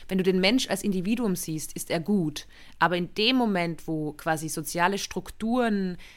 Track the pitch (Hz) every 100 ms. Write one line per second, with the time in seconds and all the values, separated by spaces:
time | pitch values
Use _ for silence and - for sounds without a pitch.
0 | - 190 185 185 190 262 - 185 208 190
1 | 175 240 226 180 - 156 - - - 170
2 | 160 208 151 143 - - - - 170 175
3 | 170 - 220 262 233 185 170 160 - 156
4 | 151 151 165 156 156 165 147 170 175 202
5 | - 190 - - 220 247 233 202 185 175
6 | -